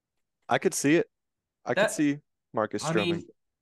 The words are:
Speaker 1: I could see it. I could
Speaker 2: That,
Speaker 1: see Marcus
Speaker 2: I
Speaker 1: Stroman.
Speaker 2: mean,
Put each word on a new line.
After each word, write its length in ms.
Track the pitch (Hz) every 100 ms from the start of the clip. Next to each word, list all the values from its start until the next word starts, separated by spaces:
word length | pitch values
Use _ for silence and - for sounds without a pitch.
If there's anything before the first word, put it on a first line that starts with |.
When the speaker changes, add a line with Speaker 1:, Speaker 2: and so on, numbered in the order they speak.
| _ _ _ _ -
Speaker 1:
I 100 | 127
could 160 | 180
see 220 | - 139 165
it. 140 | - _ _ _ _ _
I 60 | -
could 140 | 127
Speaker 2:
That, 60 | 208
Speaker 1:
see 280 | - 147 147 _ _ _
Marcus 300 | 113 107 104
Speaker 2:
I 80 | 151
Speaker 1:
Stroman. 20 |
Speaker 2:
mean, 300 | 165 175 170 - _ _ _